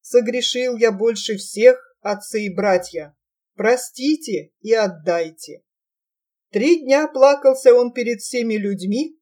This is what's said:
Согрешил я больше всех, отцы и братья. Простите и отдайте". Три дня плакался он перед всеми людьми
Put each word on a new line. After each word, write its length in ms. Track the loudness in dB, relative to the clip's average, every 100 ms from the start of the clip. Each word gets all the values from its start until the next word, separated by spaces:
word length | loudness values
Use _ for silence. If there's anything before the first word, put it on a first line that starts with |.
Согрешил 760 | 2 0 2 -4 -4 -4 -4 0
я 160 | 0
больше 460 | 2 -2 -2 -6 -8
всех, 380 | -8 4 4 4 _ _
отцы 420 | -8 -8 -6 -8
и 120 | -6
братья. 640 | -2 0 0 -2 -14 -14 _ _ _ _ _
Простите 960 | 0 0 -2 -6 -2 -2 -4 -8 -8 _
и 120 | -2
отдайте". 920 | 0 0 -4 -4 -4 -4 -10 -20 -20 _ _ _ _ _ _ _ _ _
Три 320 | -2 2 0
дня 240 | 2 0 0
плакался 680 | 4 4 6 2 4 6
он 180 | 6 4
перед 280 | -4 -6 -6
всеми 340 | -6 -6 -4
людьми 640 | -4 -4 -6 -4 -4 -6 _